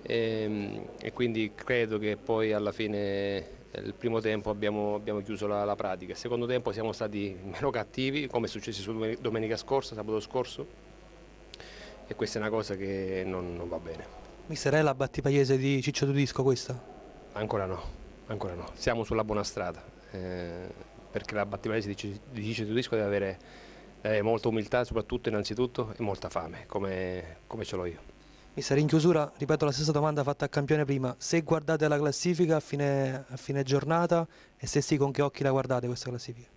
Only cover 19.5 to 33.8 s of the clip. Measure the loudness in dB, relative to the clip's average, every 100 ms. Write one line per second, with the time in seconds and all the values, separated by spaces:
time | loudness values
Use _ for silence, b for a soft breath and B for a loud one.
19.5 | -2 -4 -6 -14 -20 -12 -8 -6 -4 -6
20.5 | -8 -10 -12 -16 -18 -8 -8 -4 -2 -2
21.5 | -2 0 0 -2 -4 -6 -8 -10 -6 -4
22.5 | -2 0 0 0 0 2 2 0 -4 B
23.5 | B B B B B 0 2 4 2 2
24.5 | 0 2 0 2 -2 -2 -2 0 -2 -2
25.5 | 0 0 0 -4 -2 -4 -2 -4 -4 -4
26.5 | -10 -6 -4 -2 -2 -2 -4 -8 -14 -12
27.5 | -8 -6 -4 -6 -8 -16 -20 B B B
28.5 | -8 2 4 6 6 8 6 4 -2 0
29.5 | 4 4 2 2 4 4 2 0 0 0
30.5 | 0 4 4 4 2 0 -4 2 2 4
31.5 | 2 4 2 4 4 2 2 0 4 4
32.5 | 4 2 0 2 4 2 -2 -8 -10 -4
33.5 | -2 4 2